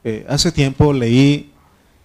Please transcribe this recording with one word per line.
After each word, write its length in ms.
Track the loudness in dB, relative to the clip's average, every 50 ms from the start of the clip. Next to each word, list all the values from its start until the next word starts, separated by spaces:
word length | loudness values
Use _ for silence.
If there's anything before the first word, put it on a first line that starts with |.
| _
Eh, 220 | -8 -8 -8 -8 -6
hace 240 | -4 -2 -2 -2
tiempo 400 | 0 0 -2 -2 0 0 0 0
leí, 640 | 2 0 0 0 2 4 4 4 2 0 -6 -12 _ _ _ _ _ _ _ _ _ _